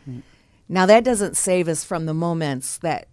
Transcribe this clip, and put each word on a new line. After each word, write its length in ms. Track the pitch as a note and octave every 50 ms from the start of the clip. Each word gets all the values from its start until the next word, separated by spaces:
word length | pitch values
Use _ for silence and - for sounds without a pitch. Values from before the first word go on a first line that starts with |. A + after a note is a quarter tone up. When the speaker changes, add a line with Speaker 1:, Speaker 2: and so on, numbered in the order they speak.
| _ C3+
Speaker 1:
Mm. 140 | B2 B2 - _ _ _ _ _ _ _ _ -
Speaker 2:
Now, 180 | F3 F#3 F#3
that 160 | F#3+ G#3+ A#3+
doesn't 340 | A#3 B3+ A#3+ G3+ G3+ E3+ E3
save 300 | - - G3 F#3 F3+ E3+ E3
us 140 | D#3+ -
from 240 | - - G3 D#3+ D#3+
the 80 | D#3+ D#3
moments 640 | D#3+ E3+ E3+ E3 E3 D#3 C#3+ C3+ B2+ - - - -
that 300 | - E3 C#3 - - _